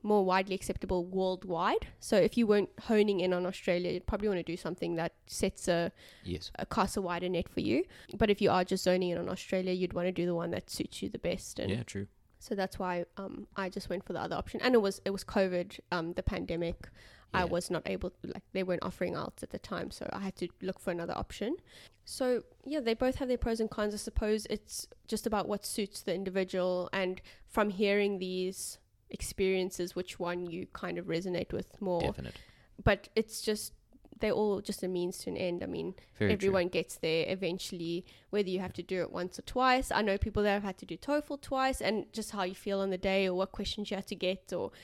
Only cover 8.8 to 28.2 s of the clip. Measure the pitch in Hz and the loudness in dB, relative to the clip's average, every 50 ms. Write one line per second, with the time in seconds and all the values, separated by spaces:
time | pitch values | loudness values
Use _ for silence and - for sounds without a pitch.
8.8 | - 185 180 185 185 180 170 170 175 185 185 - - - - 185 185 185 185 185 | 4 4 4 4 4 2 0 -2 -2 -4 -6 -6 -4 -2 -2 0 0 0 0 0
9.8 | 185 180 185 175 175 185 185 180 175 175 175 170 170 165 175 180 - - - - | 0 -2 0 -2 -2 -2 0 0 0 0 0 0 -2 -2 -4 -4 -6 -6 -6 -6
10.8 | - - - - 196 202 - - - - - - - - - - - 87 98 120 | -6 -6 -6 -6 -6 -6 -6 -4 -4 -4 -4 -4 -6 -8 -8 -6 -4 -2 -2 -2
11.8 | 113 - - 98 98 - _ _ _ _ _ - - - 214 196 190 190 - - | -4 -6 -8 -8 -8 -8 _ _ _ _ _ -16 -10 -6 -4 -2 -2 -2 -4 -4
12.8 | 190 180 180 175 170 - _ - 196 190 - - 208 - - - 196 185 - 196 | -4 -2 -2 -2 -4 -6 _ -10 -10 -10 -10 -12 -12 -10 -6 -6 -4 -4 -4 -6
13.8 | - - 180 185 - - 180 160 - 165 - 175 196 - - - - 247 254 233 | -6 -4 -4 -4 -4 -4 -4 -4 -4 -2 -2 -4 -4 -4 -4 0 4 6 6 6
14.8 | 202 196 196 - - 196 196 196 - - - 214 190 185 180 175 175 202 - - | 6 4 0 -2 -4 -4 -4 -4 -4 -2 2 2 2 4 2 -2 -2 -4 -8 -16
15.8 | - _ 185 175 165 165 175 - 180 - 175 180 180 - 170 165 170 170 - - | -8 _ -2 -2 -2 -2 -4 -4 -2 -2 -2 -2 -2 -2 -2 -2 -2 -2 -4 -6
16.8 | - - - - - - - - - - - 185 180 165 170 170 180 - 185 156 | -10 -16 -18 -20 -20 -20 -20 -20 -10 -2 0 0 2 2 2 0 0 0 -2 -2
17.8 | - - 190 185 180 180 - _ - - - 196 - _ - 190 190 185 180 165 | -2 -2 -2 -2 -4 -6 -8 _ -10 -10 -10 -10 -10 _ -4 -2 0 0 0 -2
18.8 | - 180 - - 185 175 170 - - - - - - - - - - - 190 175 | -2 -4 -4 -2 -2 -2 -2 -4 -6 -6 -8 -10 -10 -10 -10 -10 -8 -8 -6 -6
19.8 | - 208 - - - - - - 196 190 - - 180 170 - - - 185 185 - | -6 -6 -8 -8 -8 -6 -6 -6 -6 -6 -6 -6 -6 -8 -6 -6 -6 -6 -6 -4
20.8 | - 196 175 170 170 170 - - - - - - 202 220 330 370 - - - - | -4 -4 -4 -2 -4 -4 -4 -6 -6 -6 -8 -6 -4 -4 -4 -4 -8 -12 -20 -20
21.8 | - - - _ _ - - - 262 254 247 226 - - - - - 262 294 311 | -20 -20 -20 _ _ -10 -6 -2 0 2 2 0 -2 -6 -14 -16 -8 -4 -4 0
22.8 | 240 226 226 - 254 254 262 - 269 254 247 240 - 240 226 226 220 214 - - | 0 0 2 2 2 2 2 0 0 0 0 0 0 0 0 0 0 -2 0 0
23.8 | 208 214 208 208 - 226 - - 226 214 214 220 214 - 214 208 - - - - | -2 -2 -2 -4 -6 -4 -2 0 2 2 2 0 0 -2 -6 -6 -6 -8 -10 -10
24.8 | - - - - - - 220 214 - 233 214 202 190 208 208 196 - - - - | -10 -12 -14 -20 -8 -6 -4 -2 0 0 0 0 0 0 -2 -4 -4 -4 -2 -2
25.8 | 202 196 - - - 202 170 185 196 190 185 190 190 185 - 185 180 185 180 180 | -2 -2 -4 -6 -4 -2 -2 -2 -2 -2 0 0 0 2 2 2 2 2 2 0
26.8 | 175 - - 196 190 185 185 - - - - - - - - 226 208 208 190 185 | 0 -2 0 0 0 0 -2 -4 -8 -16 -20 -20 -20 -4 0 2 2 2 2 2
27.8 | 214 202 202 208 202 202 202 185 | 4 4 6 4 4 2 2 0